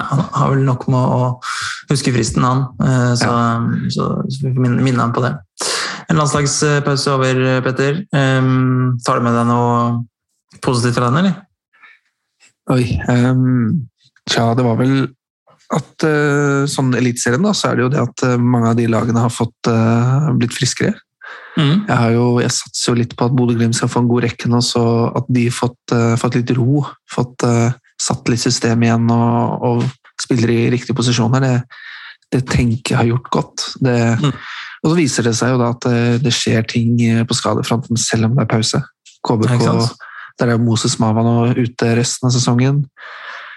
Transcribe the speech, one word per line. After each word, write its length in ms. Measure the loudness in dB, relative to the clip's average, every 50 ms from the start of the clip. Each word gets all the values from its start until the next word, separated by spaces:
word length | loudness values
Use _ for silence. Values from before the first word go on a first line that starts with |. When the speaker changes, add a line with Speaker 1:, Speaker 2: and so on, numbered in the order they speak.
| -2 -2
Speaker 1:
han 80 | -2 -2
har 300 | -2 -2 -2 -2 0 2
vel 140 | 2 2 2
nok 180 | 0 0 -2 -2 0
med 120 | 0 2
å 400 | 2 2 0 0 0 -2 -2 -4 -8 -10 -8 -8 -8 -8 -10 -8 -4 -4
huske 240 | -2 -2 0 0 0
fristen, 300 | 0 0 0 0 0 0
han. 220 | 2 2 0 -2 -2 -2 -2 0
Eh, 320 | 2 2 2 2 2 2
så, 140 | 0 0 0
Speaker 2:
Ja. 340 | 0 2 2 0 0 0 -2 -2 -2 -2 -2 -4
Speaker 1:
så, 160 | -4 -2 -2 -2 -2 -4 -4 -6
så 140 | -6 -4 -4
vi 100 | -2 0
får 80 | 0
min-, 220 | 0 0 2 2 2
minne 160 | 2 2 0
han 140 | 0 0 0
på 80 | 0 -2
det. 80 | -2 -2 -6 -10 _ _ -10 -8 -6 -6 -6 -6 -8 -10 -8 -4 -2
En 60 | 0 0
landslagspause 880 | 0 0 0 0 0 -2 -2 0 0 0 0 0 0 0 -2 -2 0 0 0
over, 480 | 0 0 0 2 2 2 2 0 0 0
Petter. 400 | -2 -2 0 0 0 -2 -2 -4 -2 0
Ehm, 840 | 0 2 2 2 2 2 2 2 2 2 2 2 2 0 0 -2 -2 -2
tar 140 | -2 0
du 80 | 0 2
med 80 | 2 2
deg 120 | 2 2 2
noe 560 | 2 2 2 2 2 0 0 0 -2 -4 -6 -8 _ _ _ _ _ _ _ _ -20 -6
positivt 340 | -2 -2 0 0 0 0 0 0
fra 80 | 0 0
den, 140 | 2 2 2
eller? 180 | 0 0 -2 -8 _ _ _ _ _ _ _ -20 -20 -20 _ _ _ _ _ _ _ _ _ _ _ _ _ _ -2 0
Speaker 2:
Oi, 120 | 0 0 0 -2 -2 -2 0
ehm, 760 | 2 2 2 2 2 2 2 2 2 2 0 0 0 -2 -4 -6 -12 _ _ _ _ _ _ -4
tja, 220 | -2 0 0 2 2 2
det 60 | 0
var 120 | 0 0 0
vel 160 | 0 0 0 0 -2 -4 -6 _ _ _ _ _ _ _ _ _ _ -6 -6
at, 300 | -6 -6 -6 _ -2 -2
eh, 600 | 0 0 2 0 0 0 0 0 0 0 0 0 -2
sånn 240 | -2 0 0 0 2 2
Eliteserien 440 | 0 0 0 -2 -2 0 0 2 2
da, 60 | 0 0
så 160 | 0 -2 -2
er 60 | 0 0
det 60 | 0
jo 60 | 0 0
det 80 | 0 -2
at, 200 | -2 -2 -2 -2
eh, 100 | 0 2 2
mange 300 | 2 2 2 2 2 2
av 60 | 2
de 100 | 2 2
lagene 360 | 0 0 0 0 0 0 2 0
har 80 | 0
fått, 360 | 0 -2 -4 -4 -4 _ -2
eh, 640 | 0 0 2 2 2 2 2 2 2 2 2 2 2 0
blitt 200 | 0 0 -2 -2
friskere. 400 | -2 -4 -4 -2 -2 -2 -2 -2 -4 -8 _ _ _ -20 -20 -20 -20 -20 -8 -4
Speaker 1:
Mhm. 300 | 0 0 2 2 2 0 0
Speaker 2:
Jeg 80 | 0
har 140 | 2 2 2 2
jo, 260 | 2 2 2 2 2
jeg 120 | 0 0
satser 380 | -2 -4 -6 -8 -8 -6 -2 0
jo 60 | 0
litt 220 | 0 0 -2 -2
på 80 | -2 -2
at 60 | 0 2
Bodø 200 | 2 2 2 2
Glimt 180 | 2 0 0 0
skal 140 | 0 -2 -2
få 120 | 0 0
en 80 | 2 2
god 160 | 2 0 0
rekke 240 | -2 -4 -4 -2 0
nå, 120 | 0 2 0
så 540 | 0 0 0 0 2 2 2 0 0 -2
at 80 | -4 -2 -2 0
de 160 | 0 0 0
fått, 420 | -2 -2 -4 -4 -4 -8 _ -2 0
eh, 240 | 2 2 2 2
fått 180 | 0 0 0 0
litt 160 | 0 0 0 0
ro, 300 | 0 2 2 2 0 0 -4 -8 -16 _ -10
fått, 320 | -6 -4 -4 -4 -4 -2 0
eh, 280 | 0 2 2 2 0 -2 -4 _ _ _ -8
satt 300 | -6 -4 -6 -4 -2 -2
litt 120 | -2 0
system 400 | 0 -2 -2 0 0 0 2 2 2
igjen 280 | 2 2 2 2 2
og, 520 | 2 2 2 2 2 2 0 -2 -2 -2 -2
og 280 | 0 0 0 0 -2 -4 -8 _ -20 _ -10
spiller 300 | -4 -2 0 2 2 2
i 200 | 2 2 2 2
riktige 240 | 0 -2 -2 -2 -2
posisjoner, 460 | 0 0 0 2 2 2 2 2 2
det, 240 | 2 2 0 0 -2 -4 -10 -20 -20 -20 -18 -18 -18 -20 -20 -20 _ _
det 160 | -4 -4 -2
tenker 440 | 0 0 0 2 2 0 -2 -2 -2
jeg 60 | 0 2
har 80 | 2 2 0 0
gjort 120 | -2 -2
godt. 440 | -2 -4 -4 -4 -8 -10 -10 -10 -6 -2
Det, 380 | 0 0 2 2 2 2 2 0
Speaker 1:
Mhm. 120 | 0 -2 -4 -4 -10 -16 -16 -16 -16 -16 -10 -4 -2
Speaker 2:
og 60 | 0
så 60 | 2
viser 260 | 2 2 2 0 0 0
det 120 | 0 0
seg 140 | 0 0 0
jo 80 | 2 2
da 120 | 0 0
at, 160 | -2 -2 -2
eh, 320 | 0 0 2 2 2 2 2
det 140 | 0 0 0
skjer 340 | -2 -2 0 0 0 0
ting, 340 | 0 -2 0 0 2 2 2
eh, 240 | 2 2 2 2 0
på 100 | 0 -2
skadefronten 600 | -2 -2 -2 -2 -2 -2 -2 -2 -2 -2 -2 -2
selv 280 | -2 -2 -2 0 0 0
om 80 | 2 2
det 60 | 0 0
er 120 | 0 0
pause. 260 | 0 0 0 -2 -2 -4 -6 _ _ _ -20 -16 _ -4
K 100 | -2 0
B 100 | 0 2
K, 60 | 2 2
Speaker 1:
Ja, 40 | 2
ikke 220 | 2 2 2 2
sant? 180 | 0 -2 -4 -8 -14 -20 -20 -20 -20 -16 -6 -2
Speaker 2:
der 100 | 0 0
er 80 | 2 2
Moses 400 | 2 2 2 0 0 -2 -2 0
Mava 220 | 0 0 2 2 2
nå 340 | 2 2 2 2 2 2
ute 400 | 0 0 -2 -2 -2 0 0 2
resten 300 | 2 0 0 -2 -2 -2
av 60 | 0 0
sesongen, 520 | 0 2 2 2 2 2 2 2 0 -2 -4 _ -16 -20 -20 -18 -18 -16 -16 -16 -16 -16 -18 -20